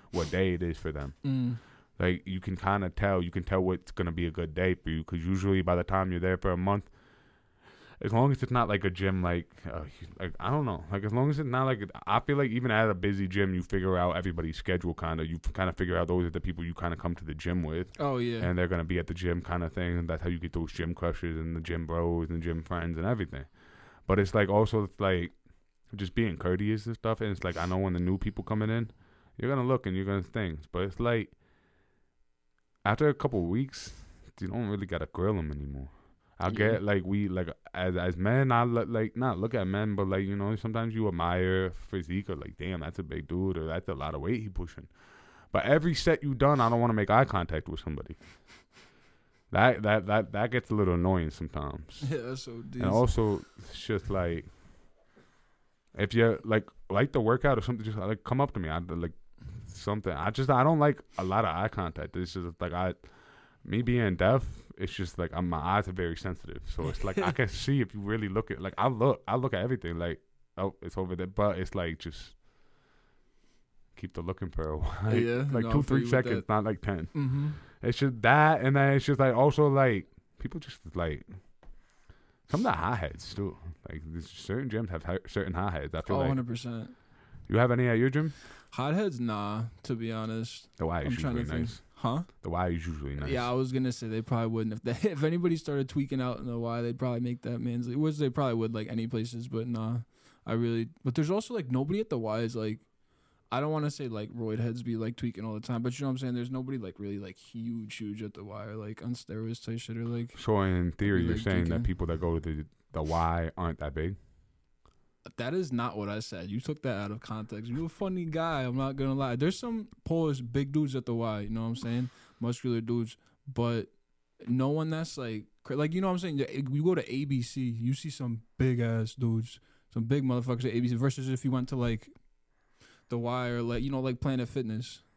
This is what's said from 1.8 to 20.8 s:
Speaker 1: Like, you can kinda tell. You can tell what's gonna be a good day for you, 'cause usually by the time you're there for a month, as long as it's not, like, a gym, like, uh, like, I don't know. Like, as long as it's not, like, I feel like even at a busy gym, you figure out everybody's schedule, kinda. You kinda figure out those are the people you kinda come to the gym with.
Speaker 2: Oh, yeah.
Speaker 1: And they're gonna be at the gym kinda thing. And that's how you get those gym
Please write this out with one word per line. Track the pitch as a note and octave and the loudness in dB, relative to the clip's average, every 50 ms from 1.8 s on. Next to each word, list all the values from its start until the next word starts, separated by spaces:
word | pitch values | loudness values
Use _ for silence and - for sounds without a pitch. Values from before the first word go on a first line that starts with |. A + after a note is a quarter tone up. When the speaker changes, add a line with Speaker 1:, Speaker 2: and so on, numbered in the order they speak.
| - _ _ - | -20 _ _ 0
Speaker 1:
Like, | F2 F2+ F2+ F2 - | 0 0 0 0 -2
you | F2+ F#2 F#2 | -6 -6 -4
can | F#2 G2+ F#2+ | -4 -4 -4
kinda | F2+ - F#2+ G2+ G#2 F#2+ F2+ | -2 0 0 2 2 0 -2
tell. | - - G2+ G2+ G2 F#2 F2 | -2 0 0 2 2 2 0
You | F2 | 0
can | - F#2+ F2 | -2 -4 -2
tell | - G2 F#2+ | 0 2 2
what's | F#2 F#2 F#2 - - - - | 2 2 0 -2 -4 -6 -4
gonna | - F#2 F2 E2 | -4 -2 -2 0
be | F2 E2+ | 0 -2
a | E2 | -2
good | D#2 - E2+ D#2+ D2+ | -2 -2 -4 -4 -2
day | F2 F2+ F#2 F#2 | 0 2 2 2
for | - - E2+ | 0 -2 -2
you, | D#2+ D#2+ D#2+ | -2 -2 -2
'cause | - - E2+ E2 | -2 -4 -2 0
usually | F2 F#2+ F#2+ F#2 G2 G2 F#2+ F2+ | 0 0 2 4 4 4 4 4
by | F2 F2 | 4 2
the | F2 F2 | 2 2
time | - F#2+ F#2+ F#2+ F#2 | 2 2 0 2 0
you're | F2+ F2 F2 F#2 | 0 0 0 0
there | F#2 | 0
for | F2 - F#2+ | 0 0 0
a | F2+ | 0
month, | F2 F2+ G2 G2+ G2+ - - - - - - - _ _ _ _ _ _ _ _ _ _ - - - - - - - - | 2 2 2 2 0 0 -6 -14 -20 -20 -20 -20 _ _ _ _ _ _ _ _ _ _ -20 -20 -20 -20 -20 -12 -8 -2
as | G2+ G#2 | 2 4
long | A2+ B2+ C#3 C#3 | 6 6 6 4
as | - - | 2 0
it's | - | 0
not, | B2 B2 A#2 F2+ | 2 2 4 4
like, | G#2 G2 F2+ | 2 2 2
a | G2 | 0
gym, | F2+ F2 G2 F#2+ F#2+ F#2 F2+ | 0 2 2 2 2 2 2
like, | F2+ F2 F2 E2+ - - - - | 2 2 0 -2 -6 -12 -14 -12
uh, | - - E2 D#2 C#2+ - - - E2 - - | -10 -8 -8 -8 -10 -12 -16 -18 -16 -12 -10
like, | F#2 F2+ - - | -8 -8 -6 -6
I | - - | -2 0
don't | C3+ D3+ D3 | 0 0 0
know. | B2 F#2+ - - E2 | 0 -2 -4 -4 -4
Like, | G2+ G2 G2 | -4 -2 -2
as | G#2+ G#2+ | 0 2
long | A#2+ C3 D3 | 2 2 2
as | D3+ C#3 | 2 0
it's | D#3 C3 | -2 0
not, | A#2+ B2+ C3 | 0 0 2
like, | C3+ B2+ G2+ G2+ F2+ - - - | 2 0 0 -4 -6 -10 -8 -2
I | - G2+ A#2+ | 0 2 2
feel | - - C#3+ | 2 2 2
like | C#3 C#3 B2 | 2 2 2
even | G#2+ B2 B2 B2+ G#2+ | 2 2 2 4 4
at | G#2+ A2+ A2 | 4 4 4
a | G#2 | 4
busy | F2+ F#2+ G#2 G2+ G2 G2 F#2 | 2 2 2 2 2 0 2
gym, | F2+ G2+ G2+ F#2+ F#2 | 2 2 2 4 2
you | F2+ F2 | 0 0
figure | - - G2 F2+ F#2+ F#2 | 0 0 2 2 2 4
out | F2 F2 F2+ E2 | 4 4 2 2
everybody's | F2 F2 F#2+ E2+ E2 E2 D#2+ D#2 | 0 0 -2 -2 -2 -2 -4 -4
schedule, | - - - F2+ F2 F2 F2 E2 | -4 -2 0 0 0 0 -2 -2
kinda. | - - E2 E2 D#2+ E2 | -2 -2 -2 -2 -2 -2
You | D#2+ E2 E2 | -2 -4 -4
kinda | - - - - F#2+ F2+ - | -4 -2 -2 0 0 0 0
figure | - F#2+ F2 F2 | 0 0 2 2
out | F2 E2+ E2 | 2 2 2
those | F2+ F2+ F2+ | 2 2 2
are | E2+ | 0
the | D#2+ - | -2 -2
people | - F#2 E2+ E2+ E2+ | -4 -4 -4 -4 -4
you | E2+ E2+ | -6 -4
kinda | - - E2+ E2 | -4 -4 -4 -2
come | D2+ - F2 E2+ | -2 -2 -4 -4
to | - E2 | -4 -6
the | D#2 D#2 | -8 -8
gym | D2+ - F2 F2 F2+ E2 | -4 -2 -2 0 0 0
with. | D2+ D#2 E2+ F2+ - - - | 0 -2 -4 -4 -6 -4 -4
Speaker 2:
Oh, | D3 C#3+ C3+ B2 | -2 -2 0 0
yeah. | B2 A#2+ A#2 A#2 F#2 | -2 -2 -2 0 0
Speaker 1:
And | F2+ F2+ F2+ | 0 2 2
they're | F2+ | 2
gonna | E2+ F2+ E2+ E2+ | 2 0 0 0
be | E2 F2+ F2 | 0 0 -2
at | E2+ | -2
the | - E2+ | -2 -4
gym | E2+ F2+ F2 F2 F2 | -4 -2 -2 -2 -2
kinda | F2 - E2+ F2 E2+ D#2+ | -2 -2 -2 -2 -2 -2
thing. | - F#2+ F2+ F2 F2 F2 | -2 -2 -2 0 0 0
And | E2+ D#2+ | 0 -2
that's | E2+ D#2+ E2+ | -2 -2 -2
how | F2 | -2
you | F2 E2+ | -2 -2
get | E2+ E2+ - | -4 -4 -4
those | E2+ E2 D#2 - | -4 -4 -4 -4
gym | - | -4